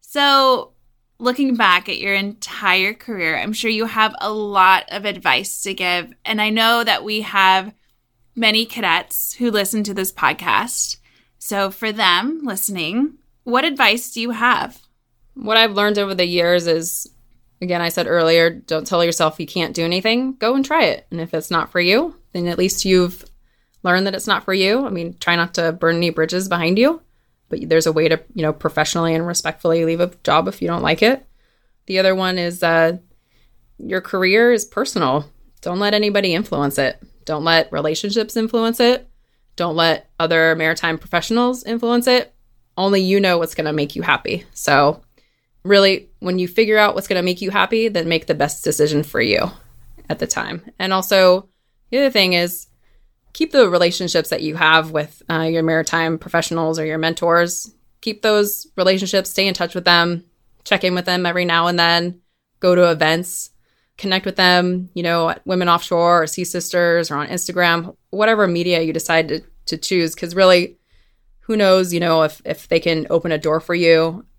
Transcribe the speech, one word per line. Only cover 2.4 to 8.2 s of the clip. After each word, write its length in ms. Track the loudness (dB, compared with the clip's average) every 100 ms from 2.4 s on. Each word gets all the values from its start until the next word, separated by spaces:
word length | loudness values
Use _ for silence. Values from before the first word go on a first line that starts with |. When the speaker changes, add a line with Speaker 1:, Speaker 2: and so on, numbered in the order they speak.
| -14 -4 0 2 0
Speaker 1:
career, 440 | -4 -10 -6 -4 -4
I'm 160 | -6
sure 180 | -4 -4
you 140 | -2 -4
have 280 | -2 -2 -2
a 120 | -6
lot 520 | -6 -2 2 4 4 0
of 140 | -8 -6
advice 580 | -4 -2 -2 -2 -10
to 100 | -10
give. 400 | -6 -2 -4 -6 -14
And 160 | -8 -4
I 100 | -2
know 320 | 0 2 2
that 200 | 0 -2
we 180 | -2 -6
have 520 | -4 2 4 4 0 -16 _ _ _ _